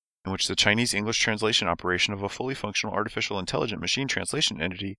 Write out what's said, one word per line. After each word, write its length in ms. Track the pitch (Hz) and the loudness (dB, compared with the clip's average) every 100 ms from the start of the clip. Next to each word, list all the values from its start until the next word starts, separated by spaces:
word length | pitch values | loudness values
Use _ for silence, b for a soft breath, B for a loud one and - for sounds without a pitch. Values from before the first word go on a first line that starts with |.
| _ _ 95 | _ _ -6
in 60 | |
which 160 | 95 - | -2 0
the 80 | 95 | 2
Chinese-English 640 | 104 104 120 101 104 113 | 4 4 2 0 0 2
translation 480 | - 107 107 110 95 | 2 2 2 2 2
operation 460 | 85 90 90 - | 0 2 2 2
of 100 | 101 | 0
a 60 | 98 | -4
fully 260 | - 127 127 | -4 -4 -4
functional 400 | 104 - 110 95 | -4 -4 -2 -2
artificial 440 | 107 - - 101 | -2 -2 -2 -2
intelligent 420 | 90 - 120 90 | -2 0 0 -2
machine 260 | 85 127 135 | -2 0 0
translation 540 | - 95 143 160 - | -2 -2 0 0 0
entity 360 | 87 90 98 | -2 -2 -6